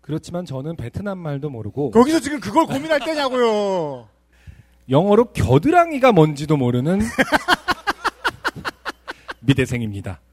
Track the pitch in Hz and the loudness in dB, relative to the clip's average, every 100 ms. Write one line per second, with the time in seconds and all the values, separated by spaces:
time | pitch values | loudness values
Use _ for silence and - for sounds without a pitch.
0 | - 156 - 175 180 135 147 165 120 - | -6 -8 -6 -10 -8 -8 -8 -10 -10 -8
1 | 202 190 165 143 147 123 104 123 143 214 | -8 -8 -6 -6 -8 -8 -10 -4 2 2
2 | 254 320 269 294 208 269 320 269 311 302 | 4 -2 -2 -8 -2 0 0 -4 -2 -4
3 | 247 311 269 254 233 208 202 185 151 127 | -2 -4 -2 0 0 0 -2 -4 -4 -8
4 | 113 _ _ _ - - _ _ - 131 | -16 _ _ _ -20 -20 _ _ 0 2
5 | 196 208 240 - - 131 220 349 339 285 | 6 4 4 0 4 4 6 4 4 4
6 | 254 196 156 143 147 151 123 123 139 190 | 4 6 6 2 -2 0 2 0 0 0
7 | 226 - 262 302 - 359 - - - - | -2 0 0 0 0 -2 -2 -6 -4 -4
8 | 415 - - - - - - - - - | -6 -4 -8 -6 -10 -8 -12 -12 -16 -16
9 | - - - - 117 135 127 127 110 98 | -18 -20 -18 -8 0 0 0 -4 -6 -8
10 | 98 90 _ | -10 -14 _